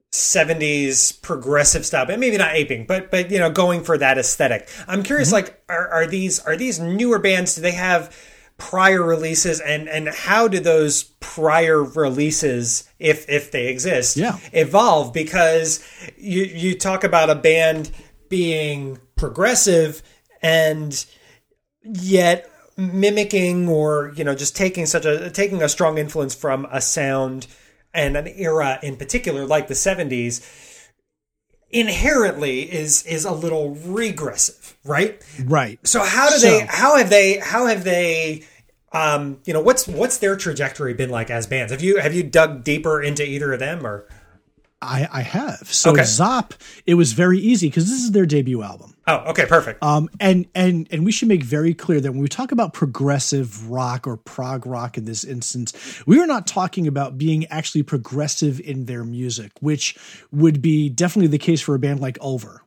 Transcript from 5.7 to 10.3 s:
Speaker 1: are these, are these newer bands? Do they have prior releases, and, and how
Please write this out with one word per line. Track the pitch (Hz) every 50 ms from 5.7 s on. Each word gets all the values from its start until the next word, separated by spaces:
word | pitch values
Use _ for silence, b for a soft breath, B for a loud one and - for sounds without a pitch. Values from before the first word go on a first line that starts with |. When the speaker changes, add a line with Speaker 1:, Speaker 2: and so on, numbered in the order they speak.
| 175 165 180
Speaker 1:
are | 180 170 160 165
these, | 160 185 190 190 185 185 -
are | - 151 160
these | 170 254 254 202 156
newer | 170 170 180 208 240 247 233 196
bands? | 165 196 190 180 180 180 -
Do | 156
they | 160 180
have | 175 180 185 185 180 170 151 B B B B B B B B B B
prior | - - - - 190 185 190 190 180
releases, | 175 165 165 160 160 160 160 - - 180 160 156
and, | 156 147 151 151 156 156
and | 156 156 156 151
how | 147 - - 180